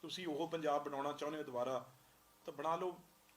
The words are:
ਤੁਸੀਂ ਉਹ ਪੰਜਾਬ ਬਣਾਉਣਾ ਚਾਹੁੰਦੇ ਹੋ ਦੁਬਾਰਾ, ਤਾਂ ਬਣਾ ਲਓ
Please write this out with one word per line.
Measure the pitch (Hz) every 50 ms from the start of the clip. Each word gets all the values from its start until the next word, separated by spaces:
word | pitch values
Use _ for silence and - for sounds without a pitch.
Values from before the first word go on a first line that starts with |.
| -
ਤੁਸੀਂ | 160 135 185 185
ਉਹ | 170 151 139 165 160
ਪੰਜਾਬ | 165 165 156 147 143 143 143
ਬਣਾਉਣਾ | 147 143 139 139 147 147
ਚਾਹੁੰਦੇ | 147 147 147 156 156
ਹੋ | 147
ਦੁਬਾਰਾ, | 135 127 120 123 127 131 123 123 - - - - - - - - - - - -
ਤਾਂ | - 156
ਬਣਾ | 139 147 156 165
ਲਓ | 165 160 185 175 175 - - - - - - -